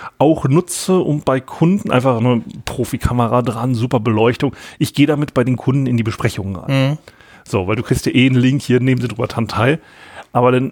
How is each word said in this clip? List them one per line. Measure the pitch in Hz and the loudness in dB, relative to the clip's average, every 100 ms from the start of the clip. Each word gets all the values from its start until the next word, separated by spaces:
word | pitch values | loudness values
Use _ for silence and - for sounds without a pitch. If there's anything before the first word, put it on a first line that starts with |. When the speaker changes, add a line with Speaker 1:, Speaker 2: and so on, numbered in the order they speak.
| - - | -14 0
Speaker 1:
auch | 143 156 135 | 2 2 2
nutze, | 151 180 - - 185 | 2 0 -6 0 0
um | - 147 | 0 -2
bei | - 131 | 0 -2
Kunden | 131 - 165 202 - | -4 0 2 2 2
einfach | 127 131 117 | 2 2 2
eine | 123 117 - - | 2 0 -2 -12
Profikamera | - - 117 123 - 123 117 120 | -8 -6 -4 -2 -2 0 0 0
dran, | 120 113 120 120 | -2 -2 -2 -2
super | 123 127 | 0 0
Beleuchtung. | 113 107 117 123 143 - - - | 0 2 2 2 -4 -6 -14 -4
Ich | 151 | -4
geh | - 143 | 2 2
damit | 147 147 | 2 0
bei | 135 | 0
den | 123 123 | 0 0
Kunden | - 139 131 | 0 0 2
in | 120 | 0
die | |
Besprechungen | 113 - 113 - 98 95 | -2 -2 -4 -4 -8 -8
rein. | - 135 135 | -2 0 0
Speaker 2:
Mhm. | 151 - - - - - | -2 -8 -20 -20 -20 -4
Speaker 1:
So, | 107 92 | -4 -2
weil | 110 | -2
du | |
kriegst | - 127 - | 0 -2 0
ja | |
eh | 113 131 | 2 4
einen | 127 | 4
Link, | 127 135 | 2 0
hier, | - 123 | 2 2
nehmen | 131 123 | 2 0
Sie | 120 | -2
drüber | 113 123 | -6 -6
dran | - 110 | -4 -4
teil. | - 120 160 - - - - - | 0 0 0 -4 -20 -20 -20 -6
Aber | 123 123 | 0 2
dann | 127 131 | 2 0